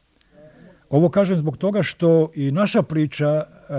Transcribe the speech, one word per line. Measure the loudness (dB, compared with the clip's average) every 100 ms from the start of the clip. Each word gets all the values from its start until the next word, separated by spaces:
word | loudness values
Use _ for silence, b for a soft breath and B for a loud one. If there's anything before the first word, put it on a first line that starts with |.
| _ b b b b b b b _
Ovo | 2 2
kažem | 2 0 0
zbog | -4 -4
toga | -4 -2
što | -4 -2 2 4 2 -2
i | -4
naša | 0 0 0
priča, | 0 -2 -2 -2 -2
e, | -2 -4 -12 -10